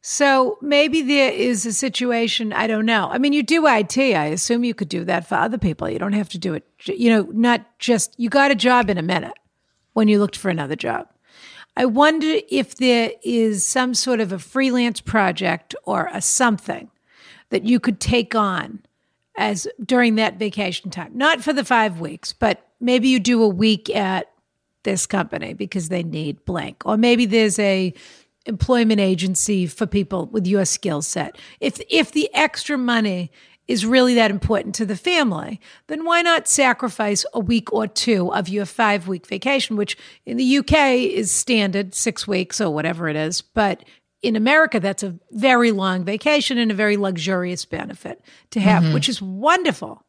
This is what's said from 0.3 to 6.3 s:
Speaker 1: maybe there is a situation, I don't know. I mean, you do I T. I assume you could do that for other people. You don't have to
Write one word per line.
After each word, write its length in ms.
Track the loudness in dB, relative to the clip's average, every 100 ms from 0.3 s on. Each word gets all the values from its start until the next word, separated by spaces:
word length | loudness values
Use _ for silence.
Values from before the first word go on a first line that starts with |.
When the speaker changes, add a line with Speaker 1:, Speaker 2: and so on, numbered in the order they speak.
| 4 2 -2
Speaker 1:
maybe 400 | 0 2 4 2
there 300 | 2 2 2
is 340 | 2 0 0
a 80 | -2
situation, 800 | -2 -4 -2 -2 0 0 -2 -2
I 140 | -2 0
don't 180 | 0
know. 240 | 2 2 0
I 60 | 0
mean, 160 | 2
you 100 | 2
do 240 | 2 4 4
I 160 | 4
T. 320 | 2 2 2
I 100 | 2 0
assume 360 | -2 -2 0
you 100 | 0
could 140 | -4 -6
do 140 | -4
that 220 | -2 -2 -2
for 80 |
other 220 | -2 -2 -2
people. 320 | -2 -2 -6
You 100 | -4
don't 140 | -2
have 160 | -2
to 80 | -4